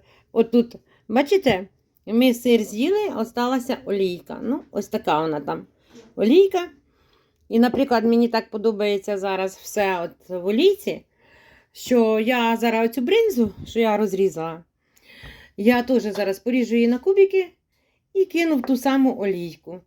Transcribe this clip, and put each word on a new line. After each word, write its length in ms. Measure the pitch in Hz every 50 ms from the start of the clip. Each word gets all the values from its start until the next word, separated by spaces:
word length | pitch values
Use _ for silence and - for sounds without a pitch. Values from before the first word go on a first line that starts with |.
| _ _ _ _ _ _
отут. 440 | - 226 226 226 - 240 233 - - - _ _ _ _ _
Бачите, 600 | - 214 254 285 285 403 381 - 254 202 180 196 - _ _ _ _ _ _ _
ми 280 | 190 214 233 262 254 240
сир 300 | 240 - 247 233 220 208
з'їли, 460 | 190 208 214 262 349 403 415 415 349
осталася 680 | - - 220 - - 240 240 247 262 254 247 - 233 - -
олійка. 540 | 175 202 196 196 180 175 165 - - - - -
Ну, 200 | 226 277 - - _
ось 160 | - 208 208
така 340 | - - 214 - 185 156 151
вона 180 | 160 160 151 147
там 260 | 143 156 160 170 185 - _ _ _ _ - 240 - _ _
олійка. 540 | - 202 220 285 370 392 392 392 349 349 339 - _ _ _ _ _ _ _ _ _ _ _ _ _ _ _
І, 100 | 202 226
наприклад, 460 | 240 247 240 240 277 277 247 226 214
мені 220 | 233 233 233 240
так 220 | 233 233 226 226 -
подобається 680 | - 214 202 226 208 196 208 208 202 196 - 208 208
зараз 380 | 190 196 196 190 185 190 190 -
все 460 | - - - - 214 202 190 185 175
от 280 | 170 160 135 _ _ -
в 160 | 180 180 175
олійці, 600 | 196 214 233 359 403 392 - - 202 160 - - _ _ _ _ _ _ _ _ _ _ _ _ _
що 480 | _ - - - 254 240 226 220 220 220
я 380 | 220 233 254 240 233 226 233
зараз 320 | 220 226 233 220 226 233 233
оцю 120 | - 269
бринзу, 520 | 240 - 403 466 453 427 269 240 226 202 - - -
що 140 | - - 226
я 180 | 233 220 208
розрізала, 640 | 208 214 196 190 190 196 185 151 160 160 165 160 170 170 _ _ _ _ _ _ _ _ - - - - - - - - _ _
я 260 | - 202 233 247 247 240
теж 200 | 247 262 226 196
зараз 360 | 214 190 202 202 190 190 -
поріжу 360 | _ 247 247 262 233 208 226
її 120 | 233 233
на 100 | 233 247
кубики 520 | 247 - 381 392 392 392 392 392 381 359 330 - _ _ _ _ _ _ _ _ _ _ _ -
і 120 | 392 381
кину 320 | - - 339 339 330 302
в 40 | 254
ту 160 | 233 - 269
саму 440 | - - 277 262 277 262 262 - -
олійку. 600 | 202 196 190 180 175 165 151 - _ 160 175 185 -